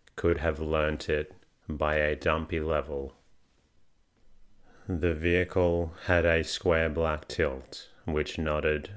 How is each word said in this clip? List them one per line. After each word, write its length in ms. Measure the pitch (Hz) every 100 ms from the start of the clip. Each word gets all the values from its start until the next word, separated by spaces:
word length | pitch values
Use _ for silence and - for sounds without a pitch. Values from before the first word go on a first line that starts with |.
| - -
could 220 | 85 82
have 220 | 80 78
learnt 500 | 80 78 76 78 -
it 240 | 76 78 - _ _ -
by 280 | 76 76 76
a 200 | 76 76
dumpy 440 | 85 80 80 82
level. 560 | 78 76 71 71 67 - _ - _ _ _ _ - _ _ _ - - - - - - -
The 280 | 87 85 78
vehicle 800 | 85 87 90 95 87 85 85 - -
had 180 | 87
a 200 | 82 82
square 460 | 80 - 90 82 80
black 380 | 78 80 76 -
tilt 600 | - 78 65 - - - - -
which 320 | 78 73 -
nodded 540 | 78 76 78 76 76